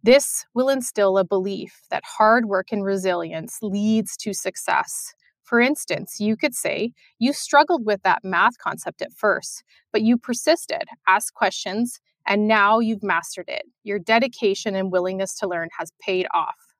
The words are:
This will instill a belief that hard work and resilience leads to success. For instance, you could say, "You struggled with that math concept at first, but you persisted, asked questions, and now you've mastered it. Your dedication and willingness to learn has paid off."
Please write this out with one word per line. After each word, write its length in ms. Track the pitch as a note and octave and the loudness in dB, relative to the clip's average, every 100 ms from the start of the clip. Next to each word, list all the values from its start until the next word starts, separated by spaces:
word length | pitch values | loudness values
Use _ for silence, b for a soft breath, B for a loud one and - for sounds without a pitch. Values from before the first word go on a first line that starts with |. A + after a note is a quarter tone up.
This 460 | G#3 C4+ - - - | 8 6 4 -6 -6
will 140 | A#3+ C4 | -2 0
instill 500 | C4+ A#3+ - G3 F#3+ | 0 -2 0 2 2
a 60 | |
belief 580 | F#3 G3 F#3+ G3 E3 _ _ | 2 0 -2 -6 -10 _ _
that 140 | - - - | -8 -8 2
hard 280 | G#3+ A#3 A3+ | 4 4 2
work 220 | F#3+ F#3+ | -2 -2
and 140 | G#3 | -4
resilience 720 | G3 G3 F#3 F3 E3 E3 D#3+ - | -2 -2 0 -2 -4 -8 -10 -8
leads 560 | G#3+ G3 G#3+ A3 - - | -6 -2 0 0 -2 -8
to 140 | - | -8
success. 800 | F#3+ G3 - - - - - - _ _ _ | -6 -6 -6 -2 0 -2 -8 -12 _ _ _
For 160 | _ A#3 | _ 2
instance, 640 | A#3+ D4 - E3+ - - | 2 0 -4 -6 -6 -4
you 160 | G#3 A3 | -2 0
could 180 | D4 | -2
say, 380 | B3 - - A3+ b b b | -2 -4 -4 -6 b b b
"You 140 | A#3+ | -2
struggled 520 | C#4+ - C#4+ D4+ E4+ | -2 2 4 4 2
with 180 | G#3+ G3+ | 0 0
that 160 | F#3 F3 | 2 0
math 360 | F#3+ F3 G#3+ B3 | 0 2 2 2
concept 440 | - - - - | -8 -6 -10 -8
at 100 | - | -12
first, 520 | - G#3+ F#3 - - b b b | -2 0 0 -4 -16 b b b
but 100 | - | 0
you 140 | A3 A#3+ | 2 2
persisted, 680 | - A#3+ - E4+ - - - - - | 0 -4 2 0 0 -4 -4 -4 2
asked 260 | F#3+ - | 2 0
questions, 640 | - G3+ - G3 G3+ A#3+ - _ _ | -2 -2 -2 -6 -2 -4 -6 _ _
and 220 | - G3+ G#3+ | -2 2 4
now 320 | A3 G3+ A3 | 4 6 4
you've 240 | A3+ G#3+ | 2 -2
mastered 460 | G3+ E3+ F3 - F3 | -2 -2 -2 -14 -10
it. 140 | - - _ | -10 -12 _
Your 160 | G#3 G3+ | -6 -6
dedication 800 | F3 A3+ B3+ - G#3 G3 A3 F#3+ | 2 2 2 0 0 0 -4 -4
and 160 | F#3+ | 0
willingness 420 | F3+ F#3 F#3+ F#3+ - | 0 -2 -4 -6 -4
to 100 | G3 | -4
learn 220 | F3 E3 - | -4 -6 -8
has 140 | E3 _ | -12 _
paid 260 | - F#3 F3+ | -4 -2 0
off." 420 | E3+ D#3+ - _ _ | -2 -2 -10 _ _